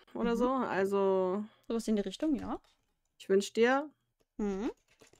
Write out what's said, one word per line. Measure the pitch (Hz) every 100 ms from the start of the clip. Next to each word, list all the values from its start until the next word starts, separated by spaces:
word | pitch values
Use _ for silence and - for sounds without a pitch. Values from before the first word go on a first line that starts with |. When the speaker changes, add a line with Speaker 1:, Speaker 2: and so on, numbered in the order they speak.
| -
Speaker 1:
oder | 240 233
Speaker 2:
Mhm. | 233
Speaker 1:
so, | 247
also | 262 233 160 196 196 196 190 185 196 208 - -
Speaker 2:
Sowas | 226 220
in | 214
die |
Richtung, | 190 - 320 254
ja. | 185 262 - _ _ _ _ _
Speaker 1:
ich | -
wünsch | 196 202
dir | - 233 269 302 - _ _ _ -
Speaker 2:
Mhm. | 208 190 254 - _ _ - _